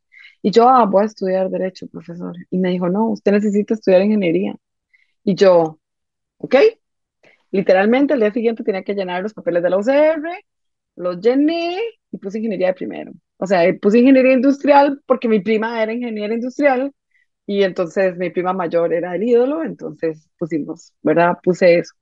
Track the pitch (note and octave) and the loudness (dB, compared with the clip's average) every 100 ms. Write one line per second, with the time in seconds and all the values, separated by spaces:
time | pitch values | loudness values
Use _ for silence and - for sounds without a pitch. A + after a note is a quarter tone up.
0 | _ _ - _ G#3+ A3+ A#3+ B3+ G#3 F#3+ | _ _ -20 _ 0 4 4 4 4 2
1 | G#3 - F#3+ F#3+ F#3+ F3+ F#3 - - F3 | 0 -4 -4 -2 -2 -4 -8 -10 -18 -18
2 | E3 F3 F3+ F3 - F#3 F#3 F3+ F3 G3 | -16 -14 -14 -14 -8 -4 -2 -2 -2 -2
3 | A3+ G3+ G3+ G3+ G#3+ G3+ G3+ A3 - F#3 | -2 -2 0 0 0 -2 -2 -2 2 2
4 | G#3 G#3+ F3 F3 G3+ - _ _ _ _ | 4 0 0 -2 -4 -10 _ _ _ _
5 | _ _ G3+ F3 F#3+ F3 D#3+ D#3+ _ _ | _ _ -4 2 6 6 2 -4 _ _
6 | _ _ _ _ - C4 A4 - _ _ | _ _ _ _ 0 4 4 2 _ _
7 | _ _ _ _ _ G3 - F#3 G#3 B3+ | _ _ _ _ _ -2 2 4 4 2
8 | C#4+ C#4+ G#3 A#3 A3+ A3+ A3+ F#3+ F#3+ G3+ | 2 2 0 0 -2 -2 -4 -6 -6 -6
9 | F3+ F3+ G#3 G3+ - - F3 F#3+ G#3+ C#4 | -4 -6 -8 -8 -4 -2 0 0 2 2
10 | D#4 D#4+ E4 F#4+ - _ _ _ _ - | 2 0 -6 -12 -16 _ _ _ _ -10
11 | F3+ F3+ A3 C4+ D4+ E4+ E4+ F4+ A4+ - | -8 -2 0 2 0 0 -4 -6 -8 -12
12 | _ - G3 G#3+ A3 F#3 F3+ F#3 - - | _ -14 -10 -8 -6 -2 -2 -4 -8 -12
13 | - - _ - F#3 F#3 F3 E3+ G3+ A#3 | -14 -18 _ -8 -2 2 2 0 2 4
14 | B3+ C4 B3+ C4 C#4 C4+ C#4 C#4 C#4+ C#4 | 6 6 4 4 2 2 4 4 4 0
15 | - B3 A#3 A3 F#3 A3 A3+ A#3 A3 A#3 | -4 -2 0 0 0 -2 -2 -4 -4 -4
16 | A#3+ G#3+ G#3 A3+ B3+ - C#4+ B3+ C#4 - | -8 -8 -6 -6 -6 -2 0 0 -4 -10
17 | _ _ _ _ - G3+ F#3+ F#3 E3+ G3 | _ _ _ _ -4 0 0 -2 -4 -2
18 | F#3+ F3 F3+ F3+ F3+ F#3 E3+ E3+ E3+ E3+ | -2 -2 -6 -4 -4 -4 -2 -2 0 -2
19 | F3+ F3 A#3 A#3+ C4 D#4 C4+ D#3+ D#3+ D#3 | -4 -4 0 2 2 -2 -8 -10 -14 -8
20 | E3 D#3 _ - E3 D#3+ C#3+ E3 _ _ | -8 -8 _ -12 -6 -6 -6 -14 _ _
21 | D3+ D#3 F3 E3+ F3+ F3 F3+ E3+ - _ | 0 2 2 0 -2 2 4 4 0 _